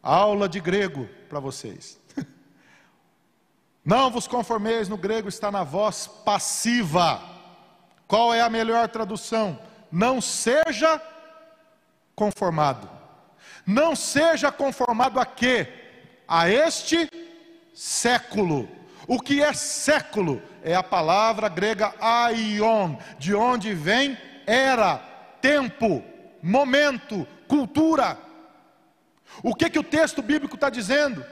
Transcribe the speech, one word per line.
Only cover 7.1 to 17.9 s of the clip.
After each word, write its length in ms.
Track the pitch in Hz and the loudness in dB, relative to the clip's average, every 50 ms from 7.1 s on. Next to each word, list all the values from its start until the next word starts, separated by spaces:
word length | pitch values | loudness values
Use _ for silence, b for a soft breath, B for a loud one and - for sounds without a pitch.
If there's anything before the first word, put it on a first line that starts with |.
| 127 95 - - - - - - - - - _ _ _ _ _ _ _ _ | 2 -2 -6 -16 -20 -20 -20 -20 -20 -20 -20 _ _ _ _ _ _ _ _
Qual 260 | _ - 220 233 233 233 | _ 2 4 4 4 4
é 80 | 226 | 4
a 80 | 233 233 | 2 2
melhor 400 | 226 226 226 226 226 233 233 220 | 2 0 0 2 2 2 0 0
tradução? 720 | 226 220 220 190 220 - - - 226 220 214 196 147 120 B B B B B _ | -2 -6 -6 -6 -6 -10 -6 -4 -2 -2 0 -2 -4 -8 B B B B B _
"Não 280 | 156 170 214 247 262 247 | -2 0 2 2 2 0
seja 800 | - - - - - 226 247 302 320 320 269 208 294 320 320 302 - - - - - - - - - - - _ _ _ _ _ _ _ _ _ _ _ _ | -2 -4 -4 -2 0 2 4 4 2 2 0 2 2 2 2 2 -4 -14 -20 -20 -20 -20 -20 -20 -20 -20 -20 _ _ _ _ _ _ _ _ _ _ _ _
conformado." 760 | - 214 208 - - 202 180 165 160 151 139 131 113 98 - - - - - - _ _ _ _ B B B B B B | -2 -2 -2 -2 -2 -2 -2 0 2 0 0 0 -2 -10 -18 -20 -20 -20 -20 -20 _ _ _ _ B B B B B B
Não 320 | - 196 254 302 330 294 | 0 2 2 2 2 0
seja 520 | - - - - 277 311 330 320 - - 285 | -2 -4 -2 0 4 4 4 4 4 0 -2
conformado 680 | 277 - 277 269 - - 254 240 233 220 254 269 202 262 | 0 0 -4 -4 -2 -2 -2 -2 2 2 0 0 2 -2
a 60 | 240 | -2
quê? 420 | - - - 240 254 254 220 156 - - - - - - - - - _ _ _ | -2 -2 -2 0 2 2 0 -2 -4 -10 -20 -20 -20 -20 -20 -20 -20 _ _ _
A 240 | - 165 165 170 175 | 0 2 2 4 4
este 600 | 202 262 311 330 - - - - 311 339 330 302 - 339 - - - - - - - - _ _ _ | 4 4 2 2 0 -4 -4 -2 0 0 0 -2 -8 -18 -20 -20 -20 -20 -20 -20 -20 -20 _ _ _
século. 920 | - - - | -14 -10 -6